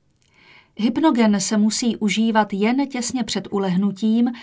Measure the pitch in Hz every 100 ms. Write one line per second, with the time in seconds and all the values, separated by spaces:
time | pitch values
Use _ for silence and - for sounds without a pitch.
0 | _ _ _ _ _ - _ - 226 -
1 | 320 240 220 202 - 214 214 - 240 -
2 | 208 190 226 220 214 196 214 262 277 247
3 | 233 254 226 196 190 202 190 180 202 190
4 | 220 226 247 -